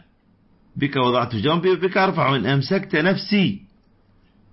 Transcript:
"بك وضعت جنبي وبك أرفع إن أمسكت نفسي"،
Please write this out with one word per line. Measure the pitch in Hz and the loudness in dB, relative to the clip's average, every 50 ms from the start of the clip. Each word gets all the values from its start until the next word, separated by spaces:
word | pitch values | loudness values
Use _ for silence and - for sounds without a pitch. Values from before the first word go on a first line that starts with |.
| - _ _ _ _ _ _ _ _ _ _ _ _ _ - | -16 _ _ _ _ _ _ _ _ _ _ _ _ _ -8
"بك | - 143 143 139 | -4 -4 -2 0
وضعت | 135 127 123 120 123 120 117 120 | 0 2 2 2 2 0 -2 -2
جنبي | 107 98 147 160 170 165 185 | -2 0 0 0 2 2 0
وبك | 185 165 175 190 185 | 0 0 0 -2 0
أرفع | 208 190 190 165 160 147 131 139 | 0 0 0 0 0 0 0 0
إن | 135 98 | 0 0
أمسكت | 117 139 139 131 - 190 196 190 - - | 0 0 0 0 0 -2 -4 -2 -2 -2
نفسي"، | 156 156 185 196 190 - - 208 202 185 131 98 - - - _ _ _ _ _ _ _ _ _ _ _ _ _ _ _ _ | 0 0 0 0 -2 -2 -2 0 0 2 0 -2 -6 -10 -20 _ _ _ _ _ _ _ _ _ _ _ _ _ _ _ _